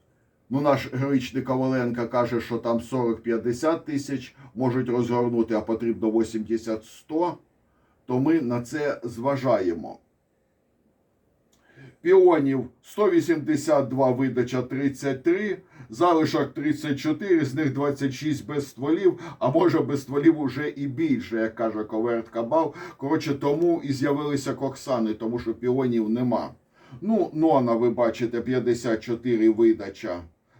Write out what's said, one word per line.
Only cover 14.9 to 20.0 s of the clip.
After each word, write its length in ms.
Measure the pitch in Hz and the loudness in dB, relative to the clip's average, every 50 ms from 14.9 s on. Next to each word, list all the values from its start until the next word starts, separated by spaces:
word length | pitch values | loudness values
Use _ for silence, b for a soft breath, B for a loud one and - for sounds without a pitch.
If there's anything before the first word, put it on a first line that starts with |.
| - - 139 139 131 127 - | -2 -2 -4 -4 -4 -2 0
три, 340 | 170 175 196 214 208 185 - B B B B 131 B | 0 0 0 0 -4 -4 -6 B B B B -18 B
залишок 640 | 110 107 170 180 170 160 156 - - 156 - - - | -4 0 2 4 4 4 2 2 0 -2 -2 -2 -4
тридцять 460 | - 139 151 147 - - 151 139 131 | -4 -2 -2 -2 -2 -2 -4 -4 -2
чотири, 460 | - 156 156 - 208 196 180 160 147 | -2 -4 -4 -4 2 2 2 2 2
з 100 | 127 127 | 0 -2
них 180 | 151 156 139 123 | -2 -2 -2 0
двадцять 400 | 135 143 143 139 - 139 135 127 | 0 -2 -2 -2 -2 -4 -4 -4
шість 320 | - 151 156 143 120 - | -4 -4 -4 -4 -4 -6
без 240 | - 151 147 135 - | -6 -6 -6 -6 -6
стволів, 500 | - 113 127 147 165 190 202 180 - B 165 170 139 B | -10 -6 -2 0 0 4 4 2 2 B -6 -14 -10 B
а 120 | - 127 | -2 0
може, 280 | 139 165 180 170 147 160 | 2 4 4 4 4 2
без 220 | 147 - 143 135 | 0 0 -2 -4